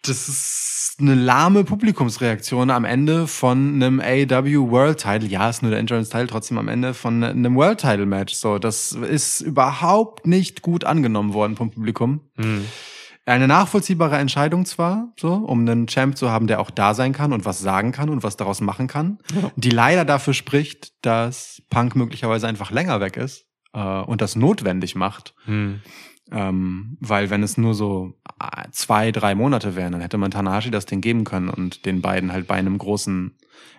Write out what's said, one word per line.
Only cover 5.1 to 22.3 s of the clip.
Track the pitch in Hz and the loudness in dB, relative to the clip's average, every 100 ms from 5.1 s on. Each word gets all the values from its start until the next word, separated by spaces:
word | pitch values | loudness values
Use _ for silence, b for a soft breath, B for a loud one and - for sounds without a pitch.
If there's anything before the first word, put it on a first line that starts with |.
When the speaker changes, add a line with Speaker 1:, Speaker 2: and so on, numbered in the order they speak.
| 104 110 | -2 0
Speaker 1:
Ja, | 95 110 | 0 0
ist | 117 | 0
nur | 117 | 0
der | 107 | 0
Entrance | 113 117 110 | 0 -2 -2
Title, | 117 123 | -2 -2
trotzdem | 110 - 117 | -4 -4 -4
am | 107 | -2
Ende | 117 127 | -2 -2
von | 123 120 117 | -2 -2 0
einem | 117 104 120 127 | 0 2 2 4
World | 160 214 | 4 4
Title | 139 104 101 | 2 2 2
Match. | 98 98 | 0 -2
So, | - 110 101 | -4 -2 0
das | 110 107 - | -2 -4 -6
ist | 127 117 147 - - | -6 -2 -2 -2 -4
überhaupt | - 135 131 143 170 202 220 - - | -2 2 2 2 2 4 2 -2 2
nicht | 180 180 - | 2 2 -4
gut | - 170 - | -4 -2 0
angenommen | 160 127 107 104 | 2 2 2 0
worden | 101 104 107 | 0 0 0
vom | 117 | -6
Publikum. | 117 110 107 120 147 _ - | -4 -4 -2 0 -2 _ -6
Speaker 2:
Hm. | 110 107 104 B B B B B - | -2 -2 -4 B B B B B 0
Speaker 1:
Eine | 123 131 | 4 6
nachvollziehbare | 156 196 208 - 180 160 143 | 6 4 0 0 0 2 2
Entscheidung | 139 143 147 175 180 | 0 0 0 2 -2
zwar, | - 170 202 240 - | 0 -2 0 -6 -4
so, | 160 | -2
um | 185 214 120 | -2 0 2
einen | 117 117 113 | 2 2 2
Champ | - 135 139 | 2 0 0
zu | 123 | 0
haben, | 110 110 | 0 2
der | 107 | 0
auch | 104 | -2
da | - 101 | 2 2
sein | 107 127 | 2 0
kann | 135 147 | 0 0
und | 143 | 0
was | 98 90 | -2 -4
sagen | 95 95 110 | -2 0 0
kann | 131 151 | -2 -2
und | 143 | -2
was | 104 - | -4 -4
daraus | 98 98 | -4 -2
machen | 101 95 127 | -4 -2 -4
kann, | 147 160 208 B 165 | -2 -4 -4 B -4
Speaker 2:
Ja. | 180 - | -4 0
Speaker 1:
die | 120 | 2
leider | 117 120 180 151 | 4 6 4 4
dafür | 143 - | 2 2
spricht, | 135 - 143 147 - - _ 127 | -2 0 0 0 -8 -20 _ 0
dass | 113 117 127 - - _ | 0 0 -6 -14 -20 _
Punk | 120 120 131 | 0 2 2
möglicherweise | 120 143 117 | 0 -2 -2